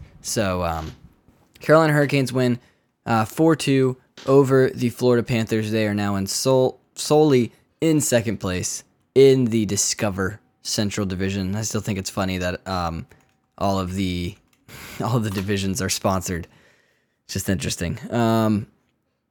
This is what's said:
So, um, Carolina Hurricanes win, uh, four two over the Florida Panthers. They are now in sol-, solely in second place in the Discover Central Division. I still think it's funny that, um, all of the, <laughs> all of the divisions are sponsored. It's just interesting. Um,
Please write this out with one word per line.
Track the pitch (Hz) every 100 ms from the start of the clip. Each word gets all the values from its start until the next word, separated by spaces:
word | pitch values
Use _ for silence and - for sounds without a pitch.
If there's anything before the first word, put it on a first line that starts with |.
| - -
So, | - 117 101 90
um, | 87 80 78 - - _ _ _ _ -
Carolina | - 156 160
Hurricanes | 147 143 143 127
win, | 127 127 120 - _ _ _ -
uh, | 113 110
four | - 160 156
two | - 135 131 127 _ - -
over | 139 131 135 131
the | - 123
Florida | - 123 120
Panthers. | 110 117 110 110 107
They | 110 107
are |
now | 104 101 98
in | 95
sol-, | - 135 131 127 - _ -
solely | - 151 156 131 110 - _ _
in | 160 151
second | 139 120 107 95
place | 95 90 - - - _ _
in | 131 135 135 123
the | 113 101
Discover | 101 - - 110 95 92 104 _ _
Central | - - 104 - 98
Division. | 92 95 101 92 104
I |
still | 107 110
think | 95 98
it's | 95
funny | - 92 92
that, | 90 90 -
um, | 92 85 82 - - _ _ _ -
all | 98 98
of | 90
the, | 95 92 87 90 - _ _ -
<laughs> | - - -
all | 104 120
of |
the | 107
divisions | 98 95 101 98 92
are | 95
sponsored. | - 104 95 - 87 87 _ _ _ _ _ _ _ -
It's |
just | 98 -
interesting. | 95 - - 85 - -
Um, | 117 113 113 110 104 113 _ _ _ _ _ _